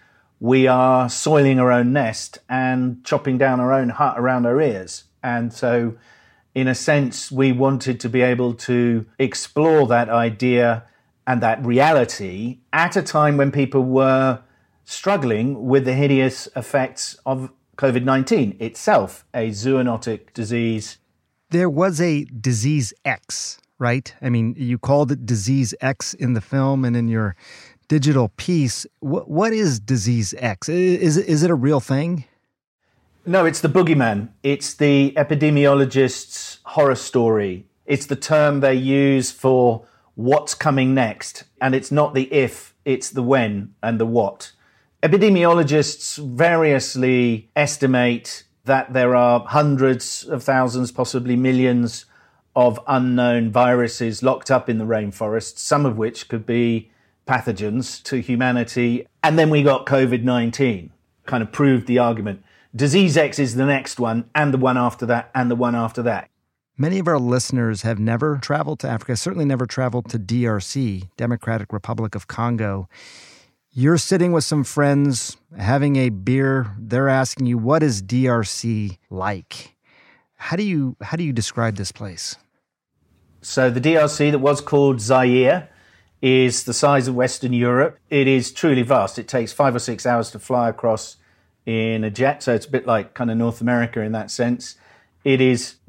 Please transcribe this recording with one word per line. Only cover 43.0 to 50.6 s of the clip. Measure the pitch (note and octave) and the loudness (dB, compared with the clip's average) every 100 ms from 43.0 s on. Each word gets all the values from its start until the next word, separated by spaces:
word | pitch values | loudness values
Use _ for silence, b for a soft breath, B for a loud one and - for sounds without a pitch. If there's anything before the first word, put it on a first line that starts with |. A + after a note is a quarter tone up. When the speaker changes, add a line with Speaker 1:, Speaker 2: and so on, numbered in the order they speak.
| - | -4
Speaker 1:
the | B2 | -4
when | A#2+ C3+ A2 G2+ G#2 - | 0 2 0 -4 -8 -8
and | A2 A2+ | -4 -2
the | A2+ | 0
what. | A#2 G2 - - _ _ _ _ - | 0 -2 -4 -20 _ _ _ _ -2
Epidemiologists | D#3+ F#3 G#3 F#3 E3+ E3+ D3 D3+ - - - - | 2 4 4 4 4 4 4 2 0 -6 -12 -12
variously | C#3+ A#2+ E3+ E3+ D#3 C3+ - B2+ B2+ B2+ A#2+ A2 - | -8 0 2 4 2 2 -2 -2 0 2 2 -2 -4
estimate | D3+ C#3+ - C3 B2+ B2 A#2+ - - _ _ | -2 -2 0 0 2 2 -2 -8 -18 _ _
that | - C3+ B2 | 0 0 0
there | B2+ B2 | 0 2
are | B2 B2 A#2+ - | 4 4 2 2
hundreds | D3+ D3 C#3 C3+ B2 - - | 0 2 2 2 0 -4 -12
of | - C3+ | -8 -6
thousands, | - C3 | 0 0